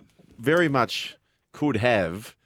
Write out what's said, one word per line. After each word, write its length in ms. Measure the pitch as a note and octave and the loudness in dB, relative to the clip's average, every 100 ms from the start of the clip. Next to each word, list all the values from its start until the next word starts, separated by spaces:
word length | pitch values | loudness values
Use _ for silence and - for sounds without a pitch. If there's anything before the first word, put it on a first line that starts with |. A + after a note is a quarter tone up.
| _ _ _ - | _ _ _ -8
very 300 | A#2+ E3+ E3 | 0 2 2
much 480 | C#3 A2 - - - _ _ _ | 2 0 -4 -10 -16 _ _ _
could 240 | - D3 A#2 | -4 0 2
have 580 | B2 A2 E2 F#2 - - | 2 2 0 -4 -12 -20